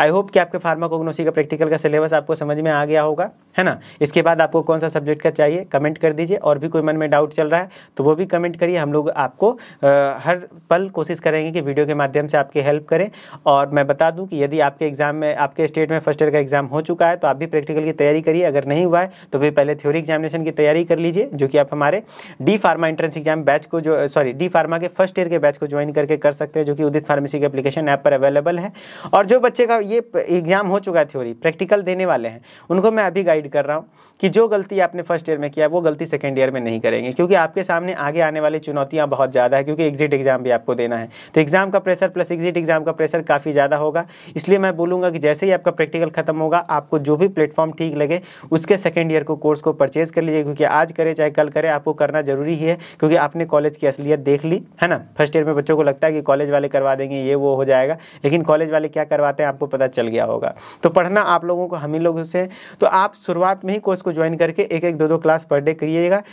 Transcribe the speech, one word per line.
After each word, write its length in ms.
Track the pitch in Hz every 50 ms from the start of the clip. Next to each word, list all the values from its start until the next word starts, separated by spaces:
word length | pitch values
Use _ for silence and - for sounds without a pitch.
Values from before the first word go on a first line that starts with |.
I 100 | 143 151
hope 200 | 170 196 202 196
कि 80 | - 190
आपके 200 | 175 170 180 180
फार्माकोग्नोसी 640 | - 185 180 160 170 165 165 165 160 165 156 160 165
का 60 | 160
प्रैक्टिकल 380 | 160 160 151 151 160 151 160 156
का 80 | 160
सिलेबस 360 | 151 156 156 147 151 156 160 160
आपको 220 | 151 143 - 160
समझ 220 | 147 151 147 147
में 140 | 151 156 160
आ 140 | 151 147 147
गया 180 | 147 156 156 151
होगा, 280 | 156 151 151 180 - - _ _ _ - -
है 60 | 185
ना। 160 | 170 127 - - - - -
इसके 220 | 151 143 - 170 160
बाद 180 | 165 165 160
आपको 220 | 160 156 165 165 160
कौन 160 | 160 160 160
सा 100 | 160 160
सब्जेक्ट 340 | - 160 143 147 151 151 -
का 80 | 160
चाहिए, 340 | 156 - 151 147 160 180 190
कमेंट 340 | - - 139 147 151 160 -
कर 140 | - 165 151
दीजिए। 240 | 151 170 165 202
और 220 | - - 151 147 143
भी 100 | 151 160
कोई 140 | 156 160 156
मन 140 | 156 156
में 140 | 156 156 151
डाउट 220 | 147 147 151 147 151
चल 140 | - 160
रहा 140 | 151 160 170
है 80 | 185 185 - - - - _
तो 80 | - 135
वो 100 | 147 156
भी 120 | 156 196
कमेंट 300 | 190 185 170 175 175 170
करिए, 200 | 170 175 170 180
हम 160 | 170 151 143 147
लोग 180 | 151 147 160
आपको, 400 | - 156 139 - - - 190 220
अ, 80 | 247 247 - - - - - 139 139 143 139 139 135 127
हर 300 | 131 156 180 180 180 - - 165 - -
पल 180 | 170 180 196 190
कोशिश 320 | 190 170 156 - 165 165
करेंगे 320 | - 165 156 156 156 165 160
कि 80 | 175
वीडियो 260 | 143 143 139 147 151
के 80 | 147 151
माध्यम 320 | 147 143 135 131 147 147
से 120 | 147 156 147
आपकी 220 | 139 139 - 151
हेल्प 260 | 135 143 147 151 151 -
करें। 220 | 165 165 190 214 - - - - - - -
और 240 | 151 143 139 139 139
मैं 160 | 147 147 139
बता 240 | 139 143 139 160 165
दूं 160 | 165 170 190
कि 180 | 190 117 135 143
यदि 160 | 139 147 160
आपके 260 | 147 143 143 - 160
एग्जाम 300 | 151 139 135 151 147 147
में, 180 | 156 156 151 147
आपके 320 | - 143 135 - - 160
स्टेट 240 | 147 151 160 156 147
में 80 | 160 160
फर्स्ट 240 | 160 160 147 147 156
ईयर 80 | 151
का 80 | 143 151
एग्जाम 280 | 143 131 143 143 139
हो 140 | 120 135 151
चुका 280 | 156 156 175 170 170 165
है 80 | 175
तो 120 | 175 - 147
आप 80 | -
भी 100 | 135 160
प्रैक्टिकल 380 | 165 156 156 143 151 156 151 156
की 80 | 156 160
तैयारी 300 | 160 147 147 151 160 156
करिए, 200 | 160 160 170 180
अगर 220 | 160 139 143 135
नहीं 220 | 135 143 160 180
हुआ 140 | 175 165 170
है 120 | 185 185 185 - - - -
तो 60 | 139
भी 120 | 143 151
पहले 240 | 147 147 139 143 151
थ्योरी 240 | 147 147 147 147 165
एग्जामिनेशन 460 | 156 147 160 151 156 156 165 165 160
की 60 | 165
तैयारी 340 | 156 156 151 147 156 165 175
कर 140 | 170 170 156
लीजिए, 320 | 170 170 165 190 233 277 -
जो 140 | 143 139 135
कि 100 | 135 147
आप 100 | 139 143 151
हमारे 300 | 147 143 147 165 208 226 - - - - - - - 131
डी 160 | 160 208 208
फार्मा 300 | 196 185 160 160 165 160
एंट्रेंस 280 | 160 156 165 160 151
एग्जाम 260 | 165 147 156 156 160 151
बैच 240 | 139 143 151 151
को 140 | - - 165
जो, 280 | 156 156 160 143 143 143
सॉरी, 240 | 143 160 143 127 120
डी 160 | 120 180 180
फार्मा 300 | 180 165 156 160 165 165
के 100 | 175 175
फर्स्ट 300 | 175 - 190 190 190 190
ईयर 100 | 180 170
के 100 | 170 160
बैच 180 | 147 147 143
को 100 | - 156
ज्वाइन 260 | 143 143 143 147 151 147
करके 240 | 160 147 139 156
कर 160 | 147 - 147 143
सकते 280 | - 151 143 - 160
हैं, 60 | 151
जो 80 | 147 147
कि 100 | 143 156
उदित 220 | 147 143 151 151
फार्मेसी 340 | - 147 143 143 139 147 147
के 60 | 143
एप्लीकेशन 420 | 139 135 135 123 139 135 165 156 147
ऐप 140 | 143 139 -
पर 80 | 147 143
अवेलेबल 460 | 131 135 139 143 147 147 170 175 175
है। 140 | 175 202 - - - - - - - - -
और 120 | 190 202
जो 140 | 190 - 254
बच्चे 260 | 233 247 240 - 247
का 100 | 220 233
ये 340 | 226 208 196 220 233 233 233 - - - -
एग्जाम 380 | 170 180 165 160 185 196 208
हो 120 | 180 190 202
चुका 200 | 196 196 170 170
है 80 | 151
थ्योरी, 260 | 139 - 135 123 117 117
प्रैक्टिकल 500 | 117 - 165 165 - 190 - 214 202 190
देने 240 | 180 185 180 185
वाले 220 | 180 151 123 113 113
हैं, 120 | 110 120 - - - - - -
उनको 200 | 170 190 185 226
मैं 140 | 220 220 208
अभी 180 | 180 170 196 190
गाइड 280 | 170 156 156 147 139
कर 140 | 143 147 139
रहा 120 | 139 151
हूँ 100 | 160 - - _ _ - _ _ _
कि 80 | - 185
जो 200 | - 208 226 220
गलती 320 | 214 202 190 196 202 190
आपने 220 | 180 170 175 175 170
फर्स्ट 260 | - 170 160 165 165
ईयर 100 | 160 143
में 120 | 147 147
किया 160 | 139 156 151
वो 140 | 147 165 180
गलती 260 | 170 156 151 147 165
सेकंड 320 | 160 - 139 147 139 135 131
ईयर 120 | 131 131
में 100 | 131 131
नहीं 200 | 120 117 113 113
करेंगे, 320 | 113 117 113 113 117 127 127
क्योंकि 220 | - 175 175 196
आपके 300 | 180 160 160 - 196 180
सामने 300 | 185 175 170 180 185 185
आगे 260 | - 143 143 151 170
आने 200 | 165 156 156 156
वाली 180 | 151 151 156 160
चुनौतियाँ 500 | 156 156 143 147 139 139 156 156 151 143
बहुत 240 | 135 123 135 131 127
ज़्यादा 240 | 127 123 123 135
है, 80 | 135 139
क्योंकि 200 | 147 151 156 165
एग्जिट 300 | 151 143 135 151 147 143
एग्जाम 280 | 135 135 135 131 127 123
भी 80 | 127
आपको 240 | 120 117 120 - 127
देना 220 | 120 120 117 120
है। 120 | 113 113 113 - - - - -
तो 60 | 160
एग्जाम 300 | 156 147 165 185 196 196
का 80 | 190 196
प्रेशर 300 | 190 196 180 175 190 180
प्लस 240 | 185 180 175 - 175
एग्जिट 240 | 165 165 180 170
एग्जाम 280 | 175 165 156 165 156 151
का 80 | 165 160
प्रेशर 300 | 160 160 151 156 165 151
काफ़ी 300 | - 151 143 147 160 143
ज़्यादा 240 | 147 139 139 151
होगा, 300 | 147 151 156 147 165 170 - - - - - -
इसलिए 220 | 165 - 185 196 196
मैं 180 | 190 190 175
बोलूँगा 340 | 160 170 170 180 180 180 180
कि 80 | 165 165
जैसे 280 | 139 147 151 147 196
ही 60 | 196 185
आपका 180 | 170 - 180
प्रैक्टिकल 400 | 170 170 160 156 160 165 165 156
खत्म 260 | 160 165 156 160 156
होगा, 220 | 160 156 156 156 175
आपको 400 | 170 - 165 147 147 - - 147
जो 180 | 139 143 151
भी 120 | 151 185 196 190
प्लेटफॉर्म 360 | 165 151 147 151 - 160 160 160
ठीक 240 | - 165 160 151
लगे 260 | 151 147 143 165 180 180 - - - - -
उसके 260 | 160 165 165 - 202
सेकंड 360 | 190 - 170 165 170 165 165 156
ईयर 120 | 156 147
को, 120 | 147 156
कोर्स 240 | 151 - 151 151 147
को 120 | - 160 151
परचेज 380 | - 143 135 - 151 165 160
कर 120 | 165 170 165
लीजिए, 200 | 165 156 156 147
क्योंकि 220 | 143 143 139 151
आज 280 | - - 151 165 165 165
करे 220 | - 160 160 160
चाहे 160 | 156 151 151
कल 180 | 147 - 151 147
करे, 200 | 143 156 156 160
आपको 240 | 151 143 147 156 147
करना 300 | 147 147 143 143 156 147
जरूरी 320 | 139 135 135 143 156 170
ही 120 | 156 160
है, 120 | 160 175 165 - - - -
क्योंकि 180 | - 156 160
आपने 280 | 170 147 147 151 165 165
कॉलेज 320 | 165 160 147 147 151 147
की 100 | - 151
असलियत 320 | 139 135 139 143 143 151 147
देख 260 | 131 139 143 143 147
ली, 200 | 160 170 202 180 - - - 170
है 60 | 180
ना। 180 | 175 - - - - -
फर्स्ट 180 | 151 147 151
ईयर 80 | 165 151
में 100 | 151 151
बच्चों 220 | 143 143 147 160
को 60 | 151 151
लगता 240 | 143 139 - 156
है 60 | 160 156
कि 100 | 151 151
कॉलेज 280 | 151 139 139 147 143
वाले 180 | 143 143 143 139
करवा 260 | - 139 135 135 135
देंगे, 220 | 135 135 135 139
ये 180 | 139 131 131 139
वो 200 | 143 139 143 135
हो 100 | 131 135
जाएगा, 320 | 131 135 127 131 139 160 165 - - - - -
लेकिन 180 | 143 151 170 165
कॉलेज 280 | 165 156 151 160 156
वाले 180 | 156 156 151 151
क्या 160 | - 156 151
करवाते 380 | 147 156 147 147 143 139 139 151
हैं 60 | 143
आपको 180 | 135 135 147
पता 200 | 139 139 131 135
चल 200 | 127 - 127 117
गया 180 | 113 110 113 110
होगा। 300 | 110 113 113 - - - - - - - - -
तो 80 | 170
पढ़ना 300 | 160 185 175 180 196 208
आप 240 | 202 175 175 170 165
लोगों 240 | 175 175 175 180 175
को, 80 | 175
हम 160 | 160 143 147 151
ही 60 | 160
लोगों 260 | 170 170 165 165 165
से, 240 | 165 - 180 185 190 190 - - - - -
तो 60 | 202
आप 280 | - - 185 196 202 202 _ -
शुरुआत 380 | - 175 170 180 185 196 190 185
में 80 | 185 202
ही 60 | 214
कोर्स 240 | 202 202 190 180 185
को 100 | 185 160
ज्वाइन 240 | 160 160 160 165
करके 260 | 165 170 165 165 - 202
एक 220 | - 175 160 170
एक 120 | 175 165
दो 120 | 151 156 156
दो 100 | 165 165
क्लास 280 | 165 160 160 160 165 - 151
per 100 | 143 143
day 120 | 156 160
करिएगा। 480 | 160 151 156 160 165 170 175 190 202 208 -